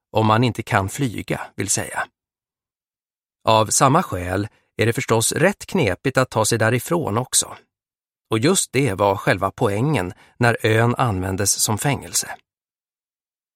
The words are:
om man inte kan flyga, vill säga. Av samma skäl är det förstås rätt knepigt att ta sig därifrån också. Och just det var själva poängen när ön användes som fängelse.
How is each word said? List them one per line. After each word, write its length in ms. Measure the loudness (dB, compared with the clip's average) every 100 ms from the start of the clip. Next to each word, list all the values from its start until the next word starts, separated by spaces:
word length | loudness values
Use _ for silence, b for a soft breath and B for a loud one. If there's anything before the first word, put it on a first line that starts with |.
| _
om 160 | 0 4
man 180 | 4
inte 180 | 2 -2
kan 260 | -2 0 0
flyga, 520 | -2 -4 -4 -8 -8 -8 -8
vill 120 | -4
säga. 380 | -4 -4 -8 -10 _ _ _ _ _ _ _ _ _ _ _ _ _
Av 220 | 2 4 4
samma 360 | 4 4 4
skäl 460 | 0 -4 -2 -4 -4 -10 _ -2
är 100 | 0
det 60 |
förstås 400 | 0 0 0 2
rätt 340 | 2 0 0 -4
knepigt 520 | 0 0 0 -2 0
att 120 | 0
ta 140 | 0
sig 140 | 0 2
därifrån 600 | 2 0 -2 -2 0 -2
också. 380 | -2 -2 -4 -8 _ _ _ _ _ _ _
Och 80 | 0
just 340 | 2 0 0
det 220 | -2 0
var 220 | 2 2 2
själva 340 | 0 0 -2
poängen 600 | -2 -2 0 0 0 -2 b b b
när 200 | 0 2
ön 320 | 2 2 2
användes 580 | 2 0 0 -2 -2 -2
som 260 | -2 -2 -2
fängelse. 580 | -2 -4 -4 -6 -6 -12 _ _ _ _ _ _ _ _ _ _ _